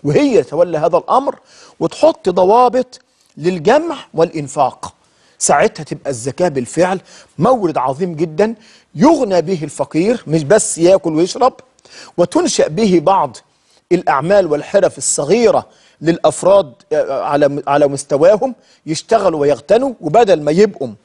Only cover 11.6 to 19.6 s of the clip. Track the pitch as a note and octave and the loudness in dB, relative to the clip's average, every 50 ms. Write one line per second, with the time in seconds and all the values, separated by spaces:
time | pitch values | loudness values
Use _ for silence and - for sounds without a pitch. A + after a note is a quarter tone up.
11.6 | - _ _ _ _ _ - - - - _ - F3 E3+ - D#4+ F4+ C#4 - - | -20 _ _ _ _ _ -20 -20 -20 -14 _ -2 -2 0 0 -2 0 0 0 0
12.6 | F#3 - D3+ E3 A3+ G#3 F3+ F3 D3 E3+ F#3+ F#3+ D#3 C#3 A2 - _ _ _ _ | -2 -2 0 -2 0 2 2 2 2 2 0 0 0 -2 -6 -14 _ _ _ _
13.6 | _ _ _ _ _ _ F3 F#3 F3 - D3+ C#3 C#3 E3+ G3+ G#3 F#3+ E3 D3 D3 | _ _ _ _ _ _ -2 -2 0 0 -2 0 0 2 2 2 2 2 -2 -4
14.6 | D3 - - G3+ F#3 D#3+ - - C#3 - - - C#3+ C#3 F3+ A#3 A#3+ G#3+ E3+ B2+ | -4 -2 0 2 2 2 -2 -4 -6 -6 -4 -4 -2 0 0 2 4 2 2 2
15.6 | A2 _ _ _ _ _ _ _ - D#3 E3+ E3+ _ D#3 D3 - - F3 G3 G3+ | -2 _ _ _ _ _ _ _ -2 -2 -2 0 _ -2 -2 0 2 4 4 4
16.6 | F#3 C3+ A#2 _ _ _ D3+ D3+ C3 - C3+ C3 F2+ A2+ D3 C#3+ D3 C#3 C#3+ C#3+ | 2 0 -8 _ _ _ -2 -2 -2 -2 -4 -4 -4 -2 0 2 2 2 0 -2
17.6 | - - C#3 C#3+ D3 C#3 C#3 C#3 - _ D3+ C3+ D3+ F3+ G#3+ G3+ A#3+ C4+ A#3+ _ | -4 -2 0 2 2 0 0 -4 -6 _ -2 2 4 4 4 4 0 -6 -8 _
18.6 | _ _ _ _ _ - D#3+ D3+ - _ A3 A3+ G3 F#3+ E3 D3+ C#3+ C#3+ C#3+ B2 | _ _ _ _ _ -8 -8 -8 -4 _ 0 2 2 0 0 2 0 0 0 -2